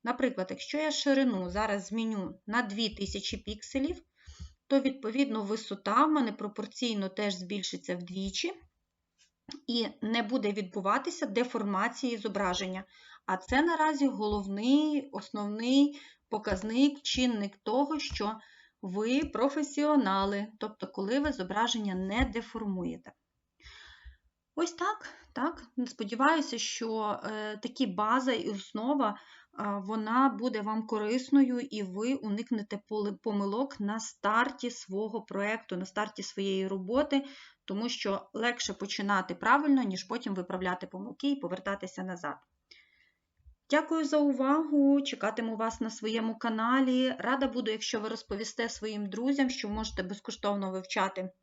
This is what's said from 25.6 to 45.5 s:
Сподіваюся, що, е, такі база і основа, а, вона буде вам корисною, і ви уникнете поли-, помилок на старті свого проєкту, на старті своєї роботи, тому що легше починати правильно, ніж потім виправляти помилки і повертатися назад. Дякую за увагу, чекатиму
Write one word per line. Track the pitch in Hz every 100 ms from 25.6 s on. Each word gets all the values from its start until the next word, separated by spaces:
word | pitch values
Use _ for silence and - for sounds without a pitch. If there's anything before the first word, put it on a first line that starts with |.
| - - 247
Сподіваюся, | - 208 233 277 320 285 233
що, | - - 226 220 208 202
е, | 214 214 214 208
такі | 247 - 226
база | 180 214 254 262
і | 226 -
основа, | 202 - 214 240 285 220 202 - - -
а, | - 208 202
вона | 190 220 214 240 269
буде | 202 247 220
вам | 208 220 220
корисною, | 220 214 254 254 277 254 247
і | - 214
ви | 190 185 233
уникнете | 269 214 202 240 220 208 202 _
поли-, | 214 208 196
помилок | 226 202 196 214 277 -
на | 202 220
старті | - - 202 220 262 262 240
свого | 240 - 190 214 220
проєкту, | 214 196 202 220 - 180
на |
старті | 190 - 214 -
своєї | 196 - 196 190 190
роботи, | 196 185 247 294 277 277 - - _
тому | - 202 240
що | 247 202 196 -
легше | - 233 240 -
починати | 190 202 - 202 196 185
правильно, | - 220 277 302 269
ніж | 214 185
потім | - 220 214
виправляти | 185 180 185 185 180 -
помилки | 185 220 - 277
і |
повертатися | 277 175 185 196 196 185 -
назад. | 185 170 151 - _ _ _ - _ _ _ _ _ _ - _ _
Дякую | 294 311 320
за | 285 302
увагу, | 294 247 262 302 302 285 277 285
чекатиму | 277 - 214 220 226